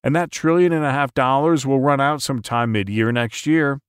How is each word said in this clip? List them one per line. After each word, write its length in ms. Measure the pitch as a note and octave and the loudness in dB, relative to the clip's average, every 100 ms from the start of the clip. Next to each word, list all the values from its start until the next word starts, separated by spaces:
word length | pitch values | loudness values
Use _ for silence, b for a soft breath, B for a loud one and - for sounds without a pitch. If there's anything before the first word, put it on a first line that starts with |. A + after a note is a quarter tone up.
"and 120 | B2 D#3 | 0 -2
that 160 | E3+ | -2
trillion 400 | - D#3 E3+ F3+ | -2 0 2 2
and 140 | D#3+ D3 | 2 0
a 60 | |
half 220 | C3+ C#3 | -2 -2
dollars 520 | - B2+ C3+ D#3 D#3+ C3+ | 0 2 2 2 0 0
will 160 | C3+ | 0
run 180 | C#3 C#3 | 2 2
out 220 | C#3 D3+ | 0 -2
sometime 500 | - C3 - A#2+ A#2+ | -4 -6 -4 -2 0
mid-year 400 | G#2+ G2 G#2+ A2 | 0 -2 0 0
next 340 | A#2+ A#2 - D3 | 0 -2 -6 0
year." 360 | D#3+ D3 C#3 | 0 0 -4